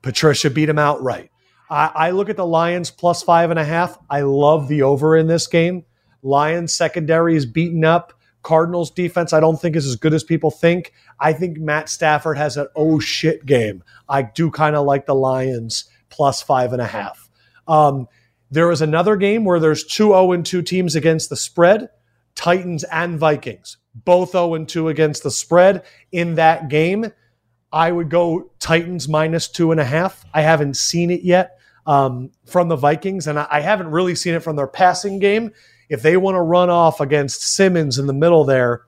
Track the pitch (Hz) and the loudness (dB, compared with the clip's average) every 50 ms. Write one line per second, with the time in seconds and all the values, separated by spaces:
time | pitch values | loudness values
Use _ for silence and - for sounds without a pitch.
0 | - 135 120 - - 156 143 - - 151 123 156 151 147 151 151 147 143 147 - | -8 -6 -4 2 2 2 2 2 0 -2 0 0 0 0 0 0 2 0 0 -2
1 | 131 127 117 - - _ _ _ _ _ _ _ _ _ 160 147 151 156 - 151 | -4 -6 -6 -6 -12 _ _ _ _ _ _ _ _ _ -2 -2 -2 -2 0 -2
2 | 160 170 185 190 202 185 214 - 185 170 165 160 170 170 175 180 170 - _ _ | -2 0 0 -2 -4 -4 -4 -6 -4 -2 0 0 0 0 -2 -4 -6 -10 _ _
3 | - 175 170 170 - - 170 170 170 165 170 165 151 147 160 165 175 170 - _ | -2 0 0 0 0 2 2 4 4 2 0 -2 -2 -2 -2 -2 -2 -4 -6 _
4 | _ _ 143 143 143 139 139 139 143 147 156 160 143 127 147 151 135 135 143 131 | _ _ -4 -2 0 0 2 4 4 4 4 2 0 -2 0 0 2 2 2 2
5 | 147 156 160 160 160 160 165 165 - - - 170 165 175 185 180 - _ _ _ | 2 4 4 4 4 2 0 -2 -2 0 0 0 2 0 -2 -6 -12 _ _ _
6 | _ _ _ _ - 135 139 143 147 151 165 175 170 165 - - 170 156 - 180 | _ _ _ _ -4 0 2 2 2 2 -2 -4 -4 -6 -4 -2 -2 -2 -2 -4
7 | 156 147 160 165 170 170 165 156 139 120 113 160 165 175 165 165 160 160 165 175 | -2 0 2 2 2 2 2 0 0 -2 -2 -2 -2 -2 -2 0 2 2 2 2
8 | 170 _ _ _ _ _ _ _ _ - 160 160 165 170 175 175 170 143 _ - | 0 _ _ _ _ _ _ _ _ 0 2 2 2 2 -2 -4 -6 -6 _ -4
9 | 180 165 170 180 170 160 - 156 156 160 160 156 - 175 151 165 139 139 123 113 | -6 -2 -2 -2 -2 2 2 4 4 4 2 0 -2 -2 -2 -2 -2 -2 -6 -2
10 | - 160 151 156 151 _ 165 156 - 156 143 - - 170 170 180 175 - _ _ | 0 0 0 0 0 _ -4 -2 -2 -4 -4 0 0 0 0 0 -4 -10 _ _
11 | _ _ _ _ 139 156 156 139 180 180 160 156 160 151 147 151 151 - - - | _ _ _ _ -2 -2 0 0 -4 -8 -6 -8 -6 -4 -4 -4 -4 -8 -8 -2
12 | 170 151 151 147 - 160 151 139 151 147 117 147 143 - _ - 151 160 160 151 | 0 0 0 0 -2 -4 -4 -2 -4 -4 -4 -6 -8 -8 _ -2 0 2 2 0
13 | - - - - - 160 160 - - 131 139 123 113 107 98 92 - _ _ - | 0 -4 -6 -2 0 -2 -2 -2 0 0 2 2 2 -2 -6 -10 -18 _ _ -20
14 | _ - 135 139 135 110 _ - 165 160 - - 156 151 151 147 143 139 139 139 | _ -4 -2 -2 -2 -4 _ -2 -2 -2 0 0 0 0 2 0 0 0 0 -2
15 | 135 - 139 135 131 131 131 131 131 131 127 120 117 113 - - - _ _ _ | 0 -2 -2 0 0 0 -2 -2 -2 -4 -4 -6 -8 -8 -10 -10 -10 _ _ _
16 | _ _ - - 151 139 127 - - - 143 131 127 120 120 123 120 104 - 107 | _ _ -4 0 0 0 0 -2 -2 -2 0 0 0 -2 -2 -4 -6 -6 -6 -8
17 | 101 101 - - - _ _ _ _ _ _ _ _ - 160 156 151 147 139 135 | -10 -10 -12 -16 -20 _ _ _ _ _ _ _ _ 0 2 4 4 4 2 -2
18 | 127 - _ _ _ _ _ _ _ _ 131 156 170 170 170 135 160 156 151 165 | -8 -12 _ _ _ _ _ _ _ _ -2 0 2 2 2 0 0 0 0 0
19 | 175 202 214 196 196 202 208 233 220 190 180 165 156 156 151 151 - - - - | 2 2 0 2 0 0 0 0 0 0 0 2 2 2 0 0 -4 -10 -2 0
20 | 214 214 196 185 185 180 180 175 165 - - 180 165 - 175 185 185 170 147 160 | 4 4 6 6 4 4 2 0 -2 -4 -4 -4 -4 -2 -2 -2 -2 -2 -2 0
21 | 139 160 160 160 160 - 143 - - - _ - 170 175 208 220 262 - _ _ | 0 0 0 0 -2 -6 -8 -10 -10 -8 _ 2 4 4 4 2 0 -10 _ _
22 | _ _ _ _ _ _ _ - - 170 175 190 180 180 175 151 135 - - 160 | _ _ _ _ _ _ _ -6 -2 0 0 0 -2 -6 -6 -8 -8 -6 -4 -4
23 | 170 175 170 151 160 156 151 143 - 131 104 - _ - - _ _ _ _ 113 | -4 -4 -4 -2 0 0 0 0 -4 -12 -14 -14 _ -20 -20 _ _ _ _ -10
24 | _ - 180 180 180 180 180 185 175 170 165 160 160 151 - 170 160 160 156 147 | _ 2 2 2 2 0 -2 -2 0 0 -2 -4 -6 -6 -6 -4 -2 -2 0 0
25 | 160 151 143 - - 143 117 - - _ 165 175 180 190 202 185 - - _ _ | 0 0 0 -4 -6 -6 -6 -6 -4 _ 4 6 6 6 4 2 -6 -16 _ _
26 | _ _ - 175 170 170 165 156 165 160 165 - 156 139 139 151 160 170 190 214 | _ _ -6 -4 -4 -2 0 4 4 4 4 2 -2 -2 0 0 0 0 0 -4
27 | 226 214 - _ _ _ _ _ _ _ _ _ _ _ - 156 165 165 175 175 | -6 -8 -10 _ _ _ _ _ _ _ _ _ _ _ -2 0 0 0 0 -2
28 | 165 147 143 175 170 170 160 180 - - _ _ - - 165 165 170 170 180 170 | -4 -2 0 0 0 0 -2 -4 -6 -10 _ _ -4 0 0 0 0 -2 -8 -8
29 | 123 143 156 156 156 160 160 165 - - _ - 170 160 165 156 147 123 143 160 | -6 -2 -2 0 0 0 -2 -4 -6 -6 _ -2 0 0 2 0 0 -2 -2 -2
30 | 175 190 - - - - - 151 151 156 165 147 147 139 135 - - - - 170 | -2 -4 -6 -10 -20 -6 -2 0 2 2 2 2 0 -4 -4 -4 -4 -4 -2 -2
31 | 175 170 180 170 - 180 175 180 185 180 - _ _ _ _ _ _ 160 143 139 | -2 -2 -2 -2 0 2 2 2 2 0 -8 _ _ _ _ _ _ 0 2 2
32 | 135 131 127 123 127 131 _ _ _ - - 175 175 165 165 139 127 147 156 160 | 2 0 -2 -6 -10 -14 _ _ _ -4 -2 0 0 0 0 0 2 0 0 0
33 | - 196 190 190 151 151 147 147 147 - 147 151 147 180 214 202 185 160 151 170 | -4 -6 -6 -6 -6 -6 -6 -6 -4 -2 -4 -2 0 0 -2 -2 -2 -4 -2 -2
34 | 185 180 170 - - 175 165 165 160 165 156 147 139 135 - - 190 180 180 180 | 0 0 -2 -4 -4 -4 -4 -4 -4 -6 -4 -4 -6 -6 -2 2 2 2 2 0
35 | - 202 196 196 190 202 202 220 233 214 - _ _ _ _ _ _ _ 151 123 | -6 -8 -6 0 0 0 0 0 -4 -6 -12 _ _ _ _ _ _ _ -8 0
36 | 113 156 170 185 185 196 190 185 175 165 170 180 180 180 175 175 170 160 156 - | 2 2 2 4 2 2 0 0 0 2 2 2 4 4 4 4 4 2 2 0
37 | 151 135 147 147 143 139 - - - - - - 196 190 180 170 156 143 123 127 | -2 0 0 0 0 -2 -6 -8 -6 -6 0 2 2 2 2 0 0 -2 -2 -4
38 | 139 139 135 139 151 170 175 160 151 135 135 127 123 123 120 117 _ | -4 -2 -2 2 4 4 6 4 4 4 2 2 2 0 -2 -4 _